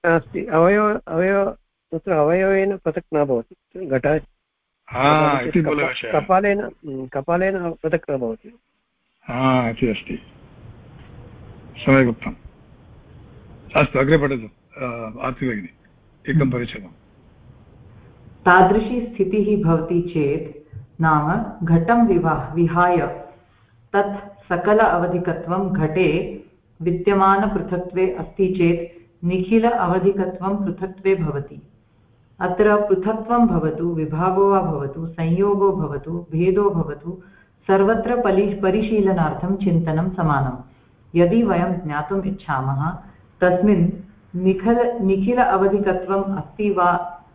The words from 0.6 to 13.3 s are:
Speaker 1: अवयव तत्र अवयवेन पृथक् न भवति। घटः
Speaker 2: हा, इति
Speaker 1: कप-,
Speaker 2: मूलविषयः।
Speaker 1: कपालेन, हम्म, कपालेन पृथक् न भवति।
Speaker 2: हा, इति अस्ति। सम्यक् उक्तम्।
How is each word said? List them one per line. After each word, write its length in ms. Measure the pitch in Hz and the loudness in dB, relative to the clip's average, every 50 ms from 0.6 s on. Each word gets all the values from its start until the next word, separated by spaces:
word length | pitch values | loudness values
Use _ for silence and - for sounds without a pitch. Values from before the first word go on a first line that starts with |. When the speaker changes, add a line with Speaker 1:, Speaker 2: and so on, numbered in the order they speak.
| 165 180 202 208 214 208 208 - _ - | 4 4 4 4 2 0 0 -2 _ -6
Speaker 1:
अवयव 480 | 160 165 180 190 196 196 196 202 - _ _ _ _ _ _ _ | -2 -2 0 0 2 0 0 -2 -6 _ _ _ _ _ _ _
तत्र 200 | - 160 _ 196 | -10 -10 _ -2
अवयवेन 640 | 185 156 147 151 170 185 190 196 196 190 190 196 196 | 0 2 2 2 2 2 2 2 2 2 2 0 -2
पृथक् 380 | 185 _ 165 151 175 - _ - | -4 _ -6 -6 -6 -8 _ 0
न 100 | 151 147 | 0 0
भवति। 640 | 139 131 117 113 _ - _ _ _ _ 185 190 | 2 0 -2 -2 _ -18 _ _ _ _ -14 -8
घटः 340 | 151 131 131 127 147 151 156 156 _ _ _ _ _ _ _ _ _ _ _ _ - | -4 -4 -2 0 0 0 0 -4 _ _ _ _ _ _ _ _ _ _ _ _ -12
Speaker 2:
हा, 500 | 123 123 131 143 151 156 151 151 143 135 | -6 0 2 4 4 4 4 2 0 0
इति 200 | 123 143 - 175 | -2 0 0 0
Speaker 1:
कप-, 80 | 156 151 | 2 2
Speaker 2:
मूलविषयः। 520 | 151 147 143 131 127 - - - - 156 | 0 0 -2 -4 -4 -8 -8 -2 -2 -2
Speaker 1:
कपालेन, 400 | - - 185 185 202 202 202 202 | 2 2 2 2 4 2 0 0
हम्म, 460 | 208 - - _ _ 151 135 131 131 | -2 -8 -10 _ _ -12 -10 -10 -10
कपालेन 640 | 127 - 139 131 - 170 175 185 196 190 185 175 170 | -8 -8 -8 -4 -2 0 0 0 0 -2 -4 -6 -6
पृथक् 400 | 160 - - 160 160 160 - - | -8 -6 -4 -2 -2 -2 -2 -4
न 60 | 147 | -4
भवति। 420 | 131 123 113 113 - _ - - _ _ _ _ _ _ _ _ _ _ _ _ _ _ - | -4 -4 -6 -6 -8 _ -20 -20 _ _ _ _ _ _ _ _ _ _ _ _ _ _ -8
Speaker 2:
हा, 400 | 123 123 131 131 131 127 123 117 | -4 0 2 2 2 2 2 0
इति 200 | 113 - - 113 | -2 -2 -2 -2
अस्ति। 300 | 107 - - - - - - - - - - - - - - - - - - - - - - - - - - - - - - - - - - - - - | -2 -4 -6 -12 -12 -12 -12 -18 -20 -20 -20 -20 -20 -20 -20 -20 -20 -20 -20 -20 -20 -20 -20 -20 -20 -20 -20 -20 -20 -20 -20 -20 -20 -20 -20 -20 -20 -6
सम्यक् 300 | - - 135 135 131 120 | 0 4 4 4 4 2
उक्तम्। 260 | 113 - - - - - - - _ - - - - _ - - - - - - - - - - | 0 -4 -8 -12 -12 -12 -20 -20 _ -20 -20 -20 -20 _ -20 -20 -20 -20 -20 -20 -20 -20 -20 -20